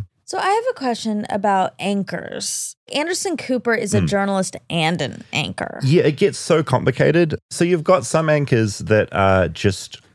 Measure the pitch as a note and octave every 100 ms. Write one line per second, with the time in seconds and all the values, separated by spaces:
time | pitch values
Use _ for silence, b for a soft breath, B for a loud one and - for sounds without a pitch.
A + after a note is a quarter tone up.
0 | G2 _ - F#4 F#4+ A4 B4+ B4 C4 A3+
1 | A3+ G#3 - G#3 G3+ F#3+ F#3 - F#3 G3+
2 | F#3 - - - - - - - _ C#4
3 | D#4+ F4+ G4 D#4 - B3+ A#3+ A3+ G#3 G#3
4 | D#3+ G3 G3 G3 F#3 - - E3 D#3+ E3+
5 | C3 - - - A2+ - - - C3+ E3
6 | C#3 C3 G3+ - - E3 - B2 B2 B2+
7 | C#3+ E3 E3 - _ - F3 F3 D#3 F3+
8 | A#2 D#3+ D#3+ D3+ C#3+ A#2+ A2 - E2 G#2+
9 | - F#2+ G2 F#2+ E2 D#2+ G#2 F2+ - -
10 | _